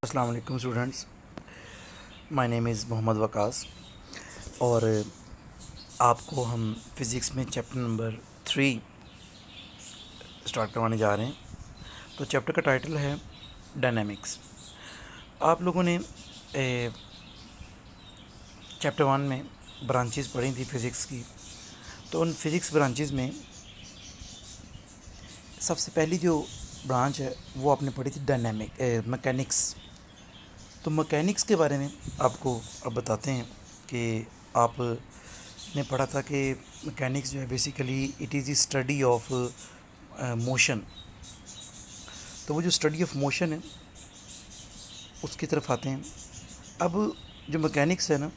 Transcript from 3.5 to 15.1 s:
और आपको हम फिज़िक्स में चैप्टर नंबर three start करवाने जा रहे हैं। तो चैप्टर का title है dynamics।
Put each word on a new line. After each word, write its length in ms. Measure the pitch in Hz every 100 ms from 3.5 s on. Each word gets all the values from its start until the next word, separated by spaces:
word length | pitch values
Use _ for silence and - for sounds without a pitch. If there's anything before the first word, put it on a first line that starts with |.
| 120 - - - - - - - - - -
और 420 | 123 117 110 107 107 - - - - - - - - -
आपको 440 | 123 117 - 143
हम 380 | 120 117 110 113 - -
फिज़िक्स 360 | 127 123 -
में 120 | 131
चैप्टर 320 | 131 - 117 131
नंबर 460 | 120 110 113 110 - - -
three 360 | - 139 117 - - - - - - - - - - - - - - - - -
start 260 | 127 107
करवाने 260 | 117 113 113
जा 160 | 107
रहे 120 | 101 117
हैं। 100 | 156 - - - - - - - -
तो 60 |
चैप्टर 280 | 139 135 123
का 100 | 165
title 340 | 160 131 143 156
है 240 | 143 147 - - - - - -
dynamics। 640 | 127 113 104 98 - - - - - - - - -